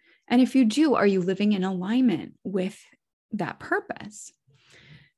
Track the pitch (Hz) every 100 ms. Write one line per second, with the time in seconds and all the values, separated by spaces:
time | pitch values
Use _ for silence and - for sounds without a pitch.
0 | _ _ _ 240 247 262 233 214 311 247
1 | 202 190 175 185 208 202 185 190 185 240
2 | 254 160 92 - - 190 185 - - _
3 | _ _ _ 214 - - - 381 - -
4 | - - - _ _ _ _ - - -
5 | _